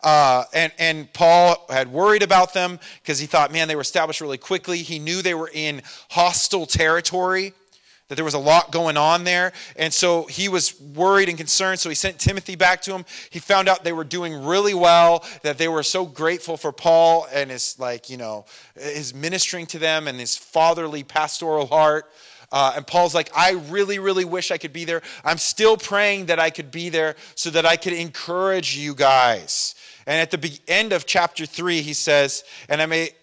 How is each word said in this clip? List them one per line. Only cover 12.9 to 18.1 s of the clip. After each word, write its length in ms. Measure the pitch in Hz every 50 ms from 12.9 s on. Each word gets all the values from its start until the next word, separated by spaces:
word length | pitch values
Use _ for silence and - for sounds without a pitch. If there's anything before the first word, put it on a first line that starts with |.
him. 140 | 190 185 175 - - - - -
He 80 | - 175
found 320 | - - 202 190 185 190
out 140 | 190 175 170
they 80 | 170
were 120 | 170 160 160
doing 400 | 139 143 180 175 170 156 143 135
really 300 | 147 175 196 202 208 202
well, 500 | 180 175 170 170 170 170 170 170 165 - - - - -
that 120 | 151 143
they 120 | 131 165 165
were 140 | 165 156
so 220 | 143 - - 185 185
grateful 540 | 165 131 127 156 165 175 175 - - 165 143
for 140 | - 156
Paul 540 | 135 - - 165 165 165 165 165 165 165 160 143
and 180 | 131 143 139 131
his, 280 | 131 123 - - - -
like, 320 | 127 123 120 117 - -